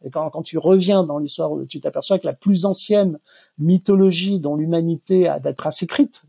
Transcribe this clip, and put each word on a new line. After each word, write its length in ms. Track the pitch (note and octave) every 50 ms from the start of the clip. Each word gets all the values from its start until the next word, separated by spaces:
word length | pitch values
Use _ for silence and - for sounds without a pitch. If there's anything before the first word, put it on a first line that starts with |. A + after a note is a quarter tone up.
| -
Et 60 | C#3
quand, 180 | C3+ D#3+ D#3 D#3
quand 140 | - D#3+ D#3+
tu 160 | - - D#3+
reviens 460 | - E3+ F#3+ F#3+ F3+ F#3 G3+ G3 F3+
dans 120 | D3+ C#3+
l'histoire, 360 | D3 D3+ C#3+ - - D#3+ D3+ D3+ C#3 C3+
tu 140 | C3+ - D3+
t'aperçois 380 | - - - D3+ - - G3 F#3
que 80 | -
la 80 | D#3 C3
plus 320 | - - G3 G3+ F3+ E3
ancienne 520 | G3 E3+ - - - G#3+ G#3 G3+ F#3 D#3 - _ _ _ _ _ _ _ -
mythologie 800 | D3+ E3 F#3 F#3 - - G3 F#3+ F#3+ F#3+ F3 E3 F3+ G3 G3+ F#3+
dont 180 | D3 D3 D3
l'humanité 720 | D3+ D#3 E3 E3+ E3 E3 E3+ E3+ E3 - - F#3+ F#3 F3+ D#3+
a 100 | C#3+ C#3+
des 160 | C3 C#3+ C3+
traces 280 | - - D#3 D3+ - F#3
écrites, 400 | E3+ - - C#4+ - - - -